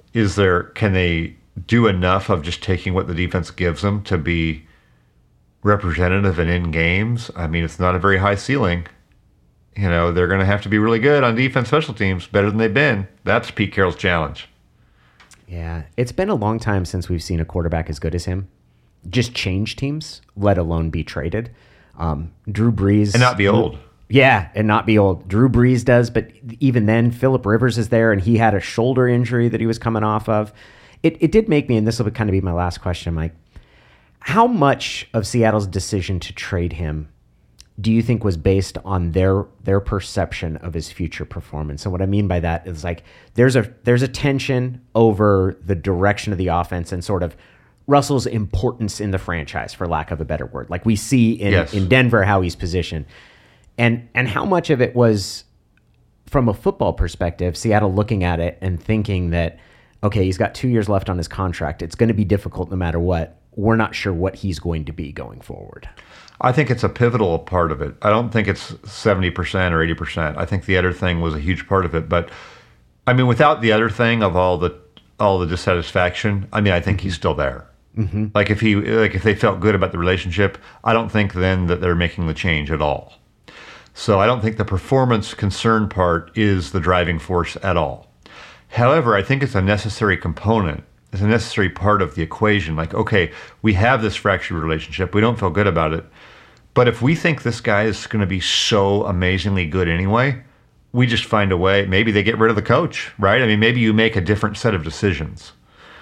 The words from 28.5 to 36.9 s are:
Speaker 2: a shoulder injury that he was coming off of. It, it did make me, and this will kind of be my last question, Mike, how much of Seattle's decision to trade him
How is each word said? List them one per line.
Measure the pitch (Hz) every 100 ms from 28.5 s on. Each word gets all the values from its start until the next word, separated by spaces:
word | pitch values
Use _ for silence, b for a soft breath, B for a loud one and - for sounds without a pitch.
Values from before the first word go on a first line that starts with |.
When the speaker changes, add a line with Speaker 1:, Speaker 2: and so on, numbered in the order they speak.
Speaker 2:
a | 98
shoulder | - - 123 127 123
injury | 120 120 123 117
that | 117
he | 113
was | 113
coming | 117 110
off | 107 107 113
of. | 107 107 B B B B B
It, | 165 -
it | 160
did | 220 220
make | 147 -
me, | 113
and | 107
this | 117
will | 104
kind | - 107
of |
be | 95
my | 90
last | 87 90 -
question, | 92 85 85
Mike, | 80 80 80 _ b b b b b b b
how | - 208 240
much | 214 139 127 - - -
of | 113 98
Seattle's | 123 110 107 98
decision | 92 - 98 90 92
to | -
trade | - - 90 87
him | 76 78